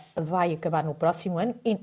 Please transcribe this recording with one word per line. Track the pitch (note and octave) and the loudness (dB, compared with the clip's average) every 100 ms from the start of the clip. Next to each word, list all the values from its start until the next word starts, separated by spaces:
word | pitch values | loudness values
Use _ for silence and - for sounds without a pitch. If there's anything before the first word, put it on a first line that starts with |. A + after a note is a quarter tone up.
| - - | -4 -6
vai | D#3+ F3+ F3 | -2 2 2
acabar | D#3 E3+ D#3 | 0 0 0
no | D#3 | 0
próximo | D3 D#3+ E3 G3 E3+ | 2 2 2 -2 -2
ano | A3+ B3 A#3 | -2 -2 -2
e, | G#3 | -2